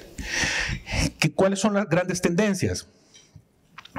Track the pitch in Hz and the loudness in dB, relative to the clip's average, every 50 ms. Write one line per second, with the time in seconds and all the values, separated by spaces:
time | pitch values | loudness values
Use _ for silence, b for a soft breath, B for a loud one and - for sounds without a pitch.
0 | - - - B B B B B B B B B B B B B B B B B | -18 -16 -12 B B B B B B B B B B B B B B B B B
1 | B B - - - 151 - - 190 196 196 196 - 220 202 196 214 156 160 175 | B B 0 0 -2 0 2 4 2 2 2 2 2 2 2 2 0 2 2 0
2 | 180 180 175 180 - 180 170 175 214 208 190 185 - 95 90 - - - _ B | 2 0 -4 0 0 2 2 4 2 2 2 0 0 -2 -2 -4 -8 -14 _ B
3 | B B B B B B B B _ _ _ _ _ _ - - - - - | B B B B B B B B _ _ _ _ _ _ -20 -20 -20 -14 -8